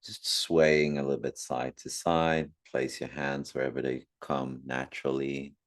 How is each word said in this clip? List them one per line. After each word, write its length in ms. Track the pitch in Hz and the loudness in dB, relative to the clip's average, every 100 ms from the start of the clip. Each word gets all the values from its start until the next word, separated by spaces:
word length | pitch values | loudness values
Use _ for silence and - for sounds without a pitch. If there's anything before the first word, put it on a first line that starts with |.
Just 240 | - 110 - | -14 -10 -2
swaying 720 | - - 82 78 78 76 71 | -2 2 6 8 8 4 2
a 40 | |
little 180 | 69 69 | 0 -2
bit 180 | 71 - | -2 -6
side 380 | - 65 64 64 | -6 -4 -4 -6
to 120 | - | -10
side. 600 | - - 85 82 80 76 - _ | -6 2 4 4 2 0 -8 _
Place 300 | 64 65 - | -2 -2 -4
your 100 | 64 | -10
hands 440 | 67 69 69 69 | -4 -4 -4 -4
wherever 260 | 67 65 62 | -2 -2 -2
they 260 | 65 65 - _ | -2 -2 -6 _
come 400 | - 69 65 65 | -4 -2 -2 -6
naturally. 920 | 65 64 65 - 69 67 69 69 69 71 | -6 -6 -6 -4 -2 0 -2 -4 -8 -14